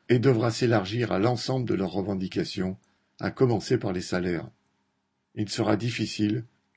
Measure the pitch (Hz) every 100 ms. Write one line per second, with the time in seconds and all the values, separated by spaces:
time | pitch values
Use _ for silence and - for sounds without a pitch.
0 | - 123 127 113 120 110 127 113 92 113
1 | 113 92 113 120 - 131 117 95 95 98
2 | 95 95 92 - 82 - 92 95 _ _
3 | _ - 101 - 131 107 - 123 110 90
4 | - 90 90 85 - _ _ _ _ _
5 | _ _ _ - 104 - 107 107 120 117
6 | 107 - 104 117 117 _ _